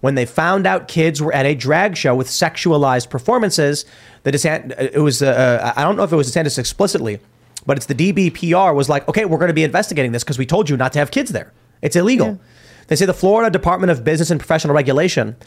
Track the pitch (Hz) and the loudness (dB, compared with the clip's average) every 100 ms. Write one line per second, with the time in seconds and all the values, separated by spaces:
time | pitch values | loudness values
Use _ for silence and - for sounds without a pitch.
0 | 135 135 117 - 170 196 185 185 - 160 | -2 0 -2 0 0 2 0 -2 -2 0
1 | 160 147 151 139 139 143 127 160 208 170 | 0 0 -2 0 0 0 0 0 0 0
2 | 139 127 123 - 165 - 175 151 139 127 | 0 0 -2 -2 -2 -2 0 2 2 0
3 | - 127 - 247 208 - 143 147 - - | -2 -4 0 0 0 0 0 -2 -8 -18
4 | - - 139 135 160 156 131 - 135 147 | -20 -8 -4 0 0 -4 -6 -6 -4 0
5 | 151 123 139 123 127 117 113 139 156 202 | 0 2 2 2 2 2 0 -2 0 0
6 | 190 160 127 170 147 127 123 - 170 160 | 0 0 0 0 -2 -2 -4 -2 0 0
7 | 117 101 - _ _ - - 139 - 131 | -4 -8 -12 _ _ -10 -4 -4 -4 0
8 | 185 180 180 - 170 175 190 143 135 143 | 0 2 0 -2 0 2 4 2 0 0
9 | - 214 202 160 175 160 156 180 214 147 | -2 -2 0 0 0 2 0 0 -2 -2
10 | 127 117 - 131 127 180 156 131 131 147 | -2 -4 -4 -4 -2 0 0 0 0 0
11 | 143 269 277 - - _ _ _ - 175 | -2 -2 -4 -6 -10 _ _ _ -2 0
12 | 196 254 220 196 - _ - - - 156 | 2 2 0 -4 -14 _ -20 -20 -4 0
13 | 190 175 185 220 226 185 170 180 185 143 | 0 2 2 4 2 0 0 2 2 0
14 | 113 156 165 156 - 156 151 147 135 135 | 0 0 0 0 0 -2 2 2 2 2
15 | 180 - 110 117 | 0 0 -2 -6